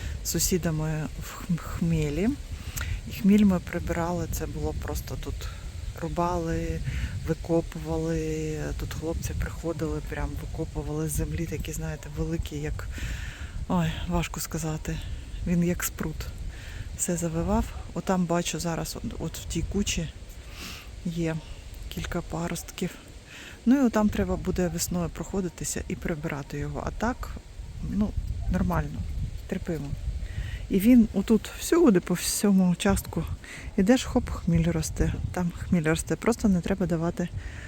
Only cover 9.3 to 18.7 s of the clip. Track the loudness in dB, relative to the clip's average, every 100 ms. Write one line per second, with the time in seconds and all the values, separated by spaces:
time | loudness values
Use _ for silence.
9.3 | -2 -2 -2 -4 -2 -2 -2 -4 -2 -2
10.3 | -4 -6 -4 -4 -4 -2 -2 0 0 0
11.3 | -2 -2 -4 -4 -4 -4 -6 -6 -4 -2
12.3 | -2 -2 -4 -4 -4 -6 -4 -4 -4 -6
13.3 | -8 -8 -6 0 2 2 0 0 0 0
14.3 | -4 -6 -4 -2 -4 -4 -6 -6 -8 -8
15.3 | -6 0 2 4 2 -2 -4 -6 -6 -8
16.3 | -8 -8 -8 -8 -8 -8 -4 -2 0 0
17.3 | 0 2 2 2 -4 -8 -4 0 2 4
18.3 | 2 0 -2 -2